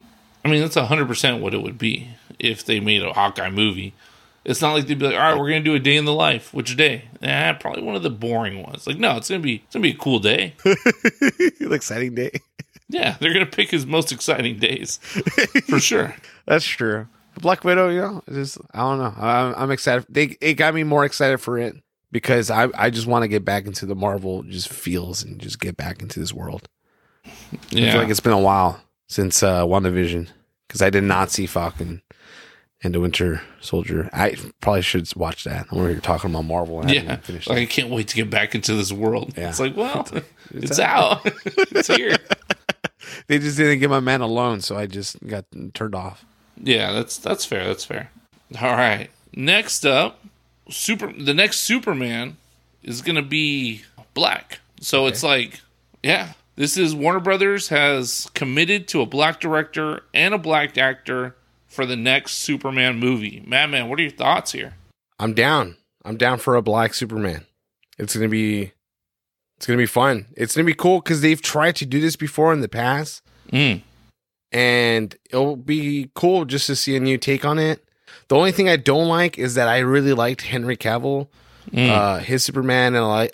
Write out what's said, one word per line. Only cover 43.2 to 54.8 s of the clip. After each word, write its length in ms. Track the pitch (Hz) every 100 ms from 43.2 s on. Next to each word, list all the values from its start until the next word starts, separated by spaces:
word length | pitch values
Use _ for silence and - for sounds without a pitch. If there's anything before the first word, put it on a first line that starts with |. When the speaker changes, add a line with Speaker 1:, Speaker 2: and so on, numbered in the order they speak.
| -
Speaker 2:
They 100 | 147
just 180 | 147 143
didn't 220 | 151 139
get 100 | 143
my 100 | 139
man 200 | 127 131
alone, 400 | 117 117 123 107
so 160 | - 101
I 100 | 104
just 380 | 95 98 - -
got 180 | 104 95 - -
turned 200 | - 110
off. 300 | 95 95 98 _ _ _ -
Speaker 1:
Yeah, 300 | - 117 98
that's, 240 | 104 117 -
that's 260 | - -
fair. 200 | - 104
That's 200 | 92 98
fair. 260 | - - - - _ _ - 120
All 140 | 127 120
right. 340 | 120 101 - _ _
Next 500 | - 135 196 220 - 143
up, 380 | 131 196 - - _ _ _ -
Super-, 440 | - - 220 -
the 220 | - 143
next 260 | 147 208 -
Superman 760 | - 247 - 135 123 117 120 156 _ _ _ _
is 200 | - 120
gonna 200 | 147 165
be 600 | 139 156 151 143 127 107 - - -
black. 460 | - 170 - - - _ -